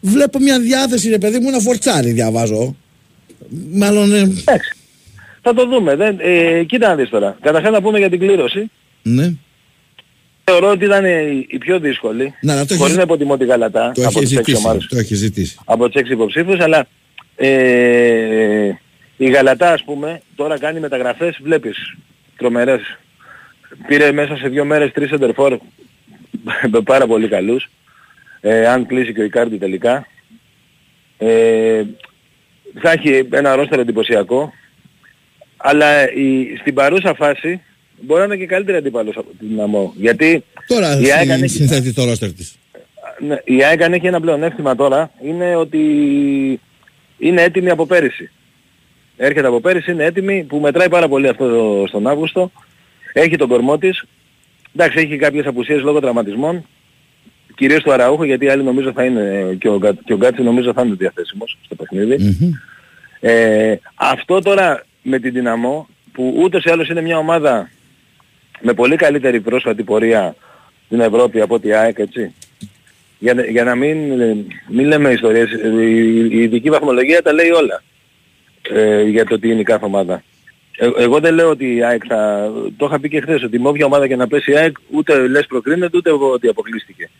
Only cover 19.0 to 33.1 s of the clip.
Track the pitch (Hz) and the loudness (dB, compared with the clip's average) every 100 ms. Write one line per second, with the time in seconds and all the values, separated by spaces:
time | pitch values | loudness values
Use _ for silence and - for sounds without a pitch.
19 | _ _ 131 135 135 127 175 160 - 143 | _ _ 2 4 4 4 2 2 -2 -10
20 | 151 165 _ - 147 151 147 160 151 135 | -10 -12 _ -8 -6 -4 -6 -6 -6 -4
21 | 123 120 170 160 139 160 120 101 - - | -4 -4 -6 -6 -2 -2 -2 -10 -14 -20
22 | _ _ _ _ 123 120 120 131 - - | _ _ _ _ -2 0 0 0 -4 -18
23 | _ _ - - - _ _ - - 143 | _ _ -20 -20 -20 _ _ -20 -2 2
24 | 147 147 147 143 131 135 143 151 147 139 | 2 2 -4 -4 -4 -2 0 2 0 -2
25 | 143 147 135 117 139 123 - _ - _ | -4 0 0 2 0 0 -8 _ -20 _
26 | _ - - - - - 123 110 104 135 | _ -20 -16 -14 -10 -4 0 0 2 2
27 | 123 113 110 98 95 123 - _ _ _ | 4 2 0 -2 0 -2 -4 _ _ _
28 | _ _ _ - 104 113 113 127 120 127 | _ _ _ -8 0 2 2 2 0 -2
29 | 120 107 107 120 117 107 98 92 117 131 | -2 -2 -2 0 -2 -2 -6 -4 -2 -2
30 | 135 _ _ - _ _ _ _ _ _ | -6 _ _ -20 _ _ _ _ _ _
31 | _ _ 110 113 113 113 113 110 104 - | _ _ 0 2 4 2 2 0 -2 -10
32 | - _ _ _ _ _ - - 170 165 | -20 _ _ _ _ _ -20 -2 0 2
33 | 151 | 2